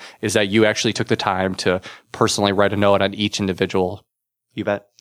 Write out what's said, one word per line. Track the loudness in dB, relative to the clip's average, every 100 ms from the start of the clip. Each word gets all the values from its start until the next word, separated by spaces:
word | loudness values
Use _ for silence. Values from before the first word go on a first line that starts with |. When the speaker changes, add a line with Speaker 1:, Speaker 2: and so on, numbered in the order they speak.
| -12 -8
Speaker 1:
is | -2
that | 0 2
you | 4
actually | 4 2 -2
took | -2 -2
the | -2
time | -2 -2 -2 -2
to | -2 -2 -4 -20 _
personally | -2 0 2 0
write | 2 2
a | 2
note | 2 4
on | 2
each | -2 -4 -2
individual. | -4 -2 -2 -2 -2 -6 _ _ _ _ _
Speaker 2:
You | -8
bet. | -4 -4 -6 _